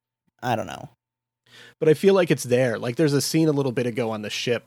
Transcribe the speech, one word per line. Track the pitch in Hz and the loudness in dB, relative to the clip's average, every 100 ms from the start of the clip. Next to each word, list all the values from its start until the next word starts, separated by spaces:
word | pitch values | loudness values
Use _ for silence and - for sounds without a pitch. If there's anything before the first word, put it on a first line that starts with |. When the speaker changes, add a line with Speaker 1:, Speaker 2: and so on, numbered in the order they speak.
| _ _ _ _ | _ _ _ _
Speaker 1:
I | 123 110 | -4 -4
don't | 92 | -6
know. | 69 - _ _ _ _ _ _ - - - | -12 -16 _ _ _ _ _ _ -20 -20 -2
Speaker 2:
But | 156 | 2
I | |
feel | 151 196 | 4 4
like | 196 180 | 4 4
it's | 147 | 0
there. | 127 123 127 107 | 0 0 0 -2
Like, | 113 120 | -4 0
there's | 156 | 2
a | 143 | 2
scene | - 160 160 | 0 2 2
a | |
little | 143 135 | 2 0
bit | 120 123 | -2 -2
ago | 117 113 | -2 -4
on | 110 | -4
the | 104 | -6
ship | - - 113 | -6 -2 -4